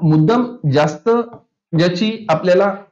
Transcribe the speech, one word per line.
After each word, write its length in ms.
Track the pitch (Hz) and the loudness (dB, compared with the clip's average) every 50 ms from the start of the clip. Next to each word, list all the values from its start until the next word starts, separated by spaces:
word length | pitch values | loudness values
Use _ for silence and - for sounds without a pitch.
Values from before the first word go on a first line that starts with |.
| 170 | 0
मुद्दाम 520 | 156 156 156 156 156 233 247 247 240 - - - 147 131 | 2 2 4 4 2 2 0 0 -4 -6 -6 -4 0 0
जास्त 360 | 147 151 156 156 - - 233 233 233 233 - - - _ _ _ _ _ _ - | 2 0 0 -2 -4 -2 0 0 0 -2 -6 -12 -20 _ _ _ _ _ _ -2
ज्याची 480 | 156 170 180 175 180 220 220 220 - - - | 0 0 0 0 -2 -2 -4 -4 -4 -4 -2
आपल्याला 460 | 156 156 - 180 180 185 196 202 196 - - _ | -2 0 0 2 2 2 2 0 -2 -6 -12 _